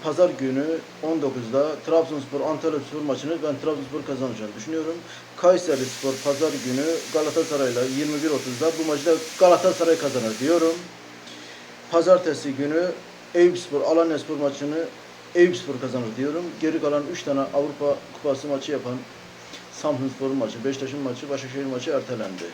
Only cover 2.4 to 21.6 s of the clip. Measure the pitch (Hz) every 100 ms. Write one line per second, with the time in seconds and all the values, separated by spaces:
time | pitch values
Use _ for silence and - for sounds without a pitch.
2.4 | 135 156 165 151 123 151 147 123 143 165
3.4 | 151 135 147 147 131 147 143 135 131 107
4.4 | 107 107 151 160 156 170 - - - -
5.4 | 180 185 160 135 127 - 135 127 143 135
6.4 | 156 143 123 127 151 165 - 156 151 147
7.4 | 160 147 131 120 127 131 147 147 156 139
8.4 | 127 120 156 165 156 147 151 160 - -
9.4 | 185 170 185 180 165 160 147 127 110 110
10.4 | 135 170 165 170 180 - - - - -
11.4 | - - - - - 170 165 185 165 143
12.4 | 147 127 143 156 180 - - - - 175
13.4 | 175 175 - 143 - 160 165 151 143 151
14.4 | 143 139 143 156 165 - - - - 175
15.4 | 180 - - 123 127 123 117 113 135 156
16.4 | 175 - 156 160 151 147 147 175 - 139
17.4 | 135 143 147 143 147 139 - - 151 131
18.4 | 147 139 135 139 120 127 123 - - -
19.4 | - - - - 156 139 131 - 135 135
20.4 | 110 113 123 135 131 143 135 120 143 135
21.4 | 131 131